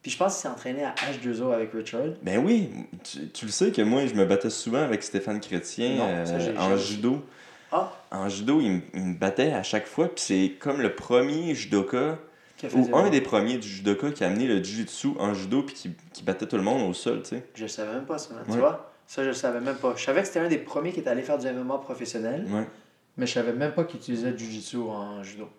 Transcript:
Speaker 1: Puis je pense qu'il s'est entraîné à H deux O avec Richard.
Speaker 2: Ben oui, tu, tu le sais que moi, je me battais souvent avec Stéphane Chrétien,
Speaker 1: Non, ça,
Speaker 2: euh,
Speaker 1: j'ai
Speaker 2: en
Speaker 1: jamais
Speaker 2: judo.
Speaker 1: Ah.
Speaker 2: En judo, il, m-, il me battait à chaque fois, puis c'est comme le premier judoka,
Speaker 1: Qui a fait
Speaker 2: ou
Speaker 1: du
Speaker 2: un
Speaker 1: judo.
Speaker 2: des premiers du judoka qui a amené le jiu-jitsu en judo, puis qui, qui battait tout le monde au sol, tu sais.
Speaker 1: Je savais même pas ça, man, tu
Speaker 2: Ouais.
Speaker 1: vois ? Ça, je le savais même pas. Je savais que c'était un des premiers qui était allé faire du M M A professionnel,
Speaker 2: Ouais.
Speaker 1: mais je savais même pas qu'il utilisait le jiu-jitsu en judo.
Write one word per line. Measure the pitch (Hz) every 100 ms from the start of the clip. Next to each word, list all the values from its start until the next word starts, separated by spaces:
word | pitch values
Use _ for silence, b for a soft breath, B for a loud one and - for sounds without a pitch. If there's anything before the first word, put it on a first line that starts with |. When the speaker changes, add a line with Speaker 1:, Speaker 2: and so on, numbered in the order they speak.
Speaker 1:
Puis | 131
je | -
pense | 196
qu'il | -
s'est | -
entraîné | 120 127 135
à | 143
H | - 139 127
deux | 123 113
O | 127
avec | 113 110
Richard. | 113 110 113 151 -
Speaker 2:
Ben | 90 101
oui, | 165 233 160 - - 90
tu, | - 71 80
tu | -
le | 110
sais | - 208
que | -
moi, | 107 127
je | 135
me | 107
battais | 92 92 113
souvent | - 117 123
avec | 147 107
Stéphane | - 101 110 104
Chrétien, | - 92 - - 120
Speaker 1:
Non, | 131 101 87
ça, | 85
Speaker 2:
euh, | 85
Speaker 1:
j'ai | 85 -
Speaker 2:
en | 92
Speaker 1:
jamais | 98
Speaker 2:
judo. | 92 104 117 143 - B B B B
Speaker 1:
Ah. | 165 196 - -
Speaker 2:
En | 98 101
judo, | 98 110 151
il, | 117
m-, | 90 -
il | -
me | 92
battait | 87 95 98 147
à | 123
chaque | 95 107 -
fois, | - 175
puis | -
c'est | - 95 95 -
comme | 143 143
le | 110
premier | - - 123 135 151 170
judoka, | 139 - 104 95 127 147 160 - b b -
Speaker 1:
Qui | -
a |
fait | 127
Speaker 2:
ou |
Speaker 1:
du | 120
Speaker 2:
un | 131
Speaker 1:
judo. | 202
Speaker 2:
des | 139
premiers | 127 110 107 123
du | 104
judoka | 98 101 101 147
qui | 147
a | 90
amené | 104 131
le | 101
jiu-jitsu | 92 107 110 - 139 -
en | 101
judo, | 98 95 131
puis | 143
qui, | - 92 82 -
qui | -
battait | - 95 -
tout | 110
le |
monde | 98 131 98
au |
sol, | 90 120 120
tu | -
sais. | 120 -
Speaker 1:
Je | - 110
savais | - 107
même | 123
pas | 139 151
ça, | -
man, | 113
tu | 107
Speaker 2:
Ouais. | 117
Speaker 1:
vois ? | 127 - B B _
Ça, | -
je | 135
le |
savais | 123 131 120
même | 131
pas. | 127 127 120
Je |
savais | - -
que | 196
c'était | 170
un | 170
des | -
premiers | - - 165
qui | 180
était | 139
allé | 123
faire | 127 143
du | 131
M | 127
M | 127
A | 135
professionnel, | - 123 117 117 110 143 135
Speaker 2:
Ouais. | 104 113 B B B _ -
Speaker 1:
mais |
je | 123
savais | 127 117
même | 120 147
pas | 175
qu'il | 165 113
utilisait | - 120 123
le | 113
jiu-jitsu | 113 110 98 123
en | 113 104 101 104
judo. | 98 104 98